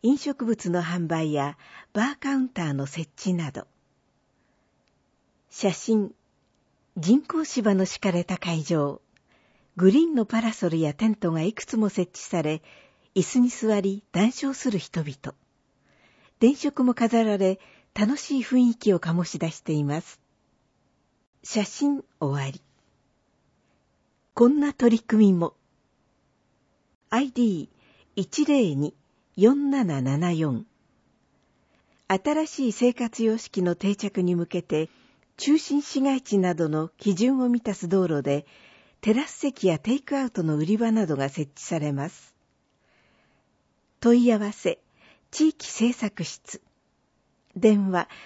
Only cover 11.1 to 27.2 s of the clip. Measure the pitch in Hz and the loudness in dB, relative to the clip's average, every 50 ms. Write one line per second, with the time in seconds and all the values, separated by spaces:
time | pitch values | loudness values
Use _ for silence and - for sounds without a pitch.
11.1 | 214 - - 175 165 160 156 190 226 - - - - 220 214 202 - - 180 175 | 0 0 -2 -2 -2 0 -2 -2 -4 -6 -10 -6 -2 0 0 0 0 -2 -4 -4
12.1 | _ - - - - 175 151 151 156 160 - - - - - _ _ _ _ _ | _ -16 -12 -6 -4 -2 -2 -2 -4 -4 -8 -16 -20 -20 -20 _ _ _ _ _
13.1 | _ 190 185 - - 254 247 247 - - - 220 214 202 190 196 196 202 - _ | _ -2 -2 0 2 2 2 2 0 -2 0 0 0 2 0 -2 -4 -4 -10 _
14.1 | - 170 202 233 254 - - 269 269 - - 254 208 180 - - - 170 156 147 | 0 2 2 2 2 -2 -6 -6 -6 -4 -4 -4 -4 -4 -6 -6 -6 -6 -6 -6
15.1 | 135 - - - - - _ _ _ _ _ _ _ _ _ _ _ _ _ _ | -10 -12 -14 -14 -14 -16 _ _ _ _ _ _ _ _ _ _ _ _ _ _
16.1 | _ _ _ _ _ _ 233 233 285 - - 294 277 - 254 247 240 - 240 226 | _ _ _ _ _ _ 4 4 4 2 -2 -6 -2 0 0 0 2 0 0 0
17.1 | 240 233 226 220 208 196 196 190 190 190 - - - _ _ _ _ 202 208 208 | 2 2 2 2 0 2 2 0 0 -2 -8 -20 -20 _ _ _ _ -2 0 0
18.1 | 277 294 - - 277 269 226 - 254 254 247 240 226 - - 214 190 170 - 170 | 0 -4 -4 -4 -4 -4 -2 0 2 4 4 4 2 2 2 2 2 2 2 0
19.1 | 165 175 175 - - 156 - 165 - - _ - 156 151 147 143 143 160 - - | -2 -2 -2 -2 -4 -6 -6 -6 -6 -8 _ -4 -2 -2 0 -2 -4 -4 -8 -10
20.1 | - _ _ _ _ _ _ _ _ _ _ _ _ _ _ _ _ _ _ _ | -20 _ _ _ _ _ _ _ _ _ _ _ _ _ _ _ _ _ _ _
21.1 | _ _ _ _ _ _ _ - - 220 202 - - - 294 285 285 269 - - | _ _ _ _ _ _ _ -6 -4 -4 -4 -4 -4 -2 -2 -2 -2 -2 -6 -12
22.1 | _ _ 160 139 139 143 139 135 135 - _ _ _ _ _ _ _ _ _ _ | _ _ -4 -4 -2 -4 -4 -6 -10 -12 _ _ _ _ _ _ _ _ _ _
23.1 | _ _ _ _ _ _ _ _ _ _ _ _ _ _ _ _ _ _ _ _ | _ _ _ _ _ _ _ _ _ _ _ _ _ _ _ _ _ _ _ _
24.1 | _ _ _ _ _ - 233 240 285 302 285 285 277 - 254 240 226 226 - _ | _ _ _ _ _ 4 6 6 6 4 0 0 0 2 4 4 4 4 0 _
25.1 | 220 214 220 202 185 175 170 160 - _ _ _ _ _ _ _ _ _ _ _ | 4 6 6 6 6 4 0 -4 -6 _ _ _ _ _ _ _ _ _ _ _
26.1 | _ _ _ _ _ _ _ _ _ _ _ _ _ _ _ _ _ _ _ _ | _ _ _ _ _ _ _ _ _ _ _ _ _ _ _ _ _ _ _ _
27.1 | 220 240 | -2 -2